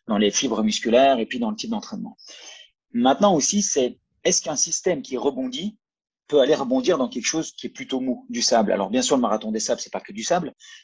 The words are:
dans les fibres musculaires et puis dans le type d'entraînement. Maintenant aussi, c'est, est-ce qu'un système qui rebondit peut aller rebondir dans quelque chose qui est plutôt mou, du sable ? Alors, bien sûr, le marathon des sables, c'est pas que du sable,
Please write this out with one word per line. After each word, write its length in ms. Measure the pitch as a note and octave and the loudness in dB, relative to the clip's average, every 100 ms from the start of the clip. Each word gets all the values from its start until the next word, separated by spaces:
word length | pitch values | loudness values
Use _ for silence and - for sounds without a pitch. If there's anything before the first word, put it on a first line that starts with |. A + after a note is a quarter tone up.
| - | -4
dans 100 | G#2 | 0
les 120 | G#2 | 2
fibres 320 | - C3+ A2 | 2 0 0
musculaires 580 | G#2+ - A#2 A#2+ C#3 B2 | 0 0 2 4 6 4
et 60 | G#2+ | -2
puis 140 | A#2+ | -4
dans 100 | A2+ | -4
le 60 | G#2+ | -4
type 140 | - | -6
d'entraînement. 480 | G#3 - G3 F#3 - - - - - - _ _ | -8 -8 -12 -12 -14 -20 -20 -20 -20 -20 _ _
Maintenant 420 | A#2+ B2+ C#3 G3+ | 2 2 4 4
aussi, 280 | D#3+ - G3+ | 4 2 0
c'est, 360 | - C#3+ B2 - _ _ | 0 0 -2 -4 _ _
est-ce 180 | E3+ - | 0 0
qu'un 160 | E3 D3 | -2 -4
système 440 | E3+ - F#3+ D3 | -2 -2 -2 -2
qui 160 | - B2 | -4 -2
rebondit 600 | C3+ B2+ B2+ C3 G#3 - _ _ _ _ - | 0 -2 -4 -6 -8 -10 _ _ _ _ 2
peut 140 | D3 | 4
aller 120 | C3 | 6
rebondir 440 | C#3+ B2+ C3 B2+ D#3 | 4 2 0 2 2
dans 120 | B2 | 0
quelque 160 | B2 - | -2 -2
chose 280 | D#3+ - | -2 -4
qui 140 | - B2 | -8 -12
est 40 | |
plutôt 300 | - C3 C3 | -12 -6 -4
mou, 240 | C3 A#2+ - | -4 -6 -6
du 120 | A#2+ | -4
sable ? 300 | - A#2 G2+ | 2 2 2
Alors, 180 | F#2+ F#2+ | 0 0
bien 120 | B2+ | 0
sûr, 140 | - C3+ | 2 2
le 60 | |
marathon 300 | A#2 G#2+ A2 | 2 0 -2
des 100 | A2 | -4
sables, 200 | - A#2 | -2 -4
c'est 100 | - | -4
pas 100 | F#2+ | -10
que 120 | - | -10
du 100 | G#2 | -8
sable, 300 | A2 F3+ C#3+ - - - | -2 -2 -2 -10 -20 -20